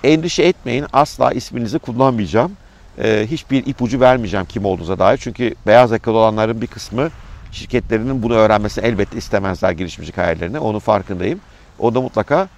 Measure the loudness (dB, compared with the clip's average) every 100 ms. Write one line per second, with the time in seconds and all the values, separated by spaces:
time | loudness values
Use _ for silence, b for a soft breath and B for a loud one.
0 | 4 2 0 2 2 0 -4 -6 0 0
1 | 0 0 0 0 -6 -8 -4 -6 -6 0
2 | 2 2 0 0 0 -4 b b b -4
3 | 0 0 0 -6 -2 -2 -2 -4 -2 4
4 | 4 4 0 -4 -4 -4 -2 -2 -4 2
5 | 2 2 -2 -4 -4 -2 4 6 6 2
6 | 0 2 2 2 -2 -2 -6 -10 -8 -4
7 | -4 -6 B B B -16 -4 -4 -2 -2
8 | -2 -2 0 4 4 4 0 -2 -2 0
9 | -4 -4 -4 -2 -2 -2 -2 -2 -6 -10
10 | -12 -4 -2 -2 -4 -4 -4 -4 0 0
11 | 0 -6 -4 -6 b b b -2 0 0
12 | -2 -4 0 0 -2